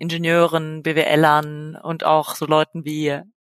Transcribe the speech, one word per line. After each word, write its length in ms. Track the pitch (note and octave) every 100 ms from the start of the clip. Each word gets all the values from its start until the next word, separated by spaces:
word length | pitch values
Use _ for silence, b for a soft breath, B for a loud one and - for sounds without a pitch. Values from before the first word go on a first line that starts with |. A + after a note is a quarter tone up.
Ingenieuren, 840 | E3+ E3 E3 E3+ E3+ E3 D#3 D#3
B 140 | D#3 D#3
W 180 | -
Lern 640 | D3+ D#3 D3+ D3+ D3+ D3+ D#3+
und 220 | - E3
auch 320 | - D#3 D3
so 120 | - D3+
Leuten 380 | D#3 D#3 E3
wie, 360 | D3 D3+ D3 C#3+ F#3 _